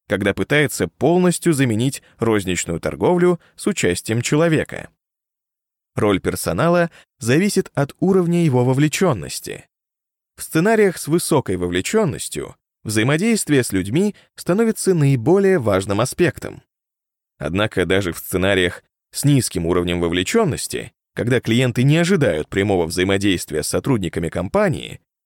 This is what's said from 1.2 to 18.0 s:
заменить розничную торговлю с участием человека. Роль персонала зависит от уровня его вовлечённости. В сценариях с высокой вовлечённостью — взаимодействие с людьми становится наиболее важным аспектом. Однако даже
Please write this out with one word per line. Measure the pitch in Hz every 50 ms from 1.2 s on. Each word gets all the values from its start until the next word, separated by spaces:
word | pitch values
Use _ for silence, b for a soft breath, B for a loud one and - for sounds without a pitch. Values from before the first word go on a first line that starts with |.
| 180 180 165 - - 175 160
заменить | 131 139 123 110 104 123 139 - - b b b _
розничную | 113 113 110 104 90 92 90 85 - - 85 80
торговлю | - 78 - 71 95 147 180 175 180 180 180 b b b b
с | - -
участием | - - - - 92 87 - - - 110 120 -
человека. | - 147 151 160 165 156 120 87 - - 50 - - _ _ _ _ _ _ _ _ _ _ _ _ _ _ _ _ _ _ _ _ _
Роль | - 107 104 98 90
персонала | - 90 85 - - 92 82 90 143 170 175 175 170 170 b b b _ _ _
зависит | - 113 127 160 196 208 - 185 - - -
от | 147 143 139 - _
уровня | - 185 190 190 175 165 170 175 170
его | 156 127 123 123
вовлечённости. | 127 131 127 151 156 - - 196 180 135 95 73 65 - - - - 50 - - _ _ _ _ _ _ _ _ _ _ _ _ _ _
В | - -
сценариях | - - 156 170 214 233 214 208 196 165
с | - - 143
высокой | 151 175 - - 170 139 - - 95
вовлечённостью — | 90 90 87 87 90 95 - - 220 214 156 87 - - - - 73 65 - - - _ _ _ _ -
взаимодействие | 110 104 110 107 131 147 156 202 233 226 196 - - 147 131 117
с | - 101
людьми | 95 90 98 117 165 202 214 b b b b b
становится | - - - 175 208 233 220 214 - - 185 185
наиболее | 165 143 139 139 123 110 131 180 202 196 190 190 170
важным | 113 110 98 95 95 101 98 101
аспектом. | 120 - - - 175 147 - - - - - - - _ _ _ _ _ _ _ _ _ _ _ _ _ _
Однако | _ 71 76 82 98 107 110 - 92 90
даже | 85 92 95